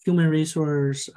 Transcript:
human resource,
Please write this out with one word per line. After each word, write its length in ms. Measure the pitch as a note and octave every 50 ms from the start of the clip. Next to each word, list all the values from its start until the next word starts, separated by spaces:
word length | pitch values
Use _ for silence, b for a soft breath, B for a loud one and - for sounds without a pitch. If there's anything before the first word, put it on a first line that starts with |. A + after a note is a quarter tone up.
| -
human 220 | F#3 F3+ E3+ E3 D#3+
resource, 800 | D#3 D#3 D#3 D#3+ - D#3+ D#3 D3 D3 C#3+ C#3 C#3 C3+ C#3 - - -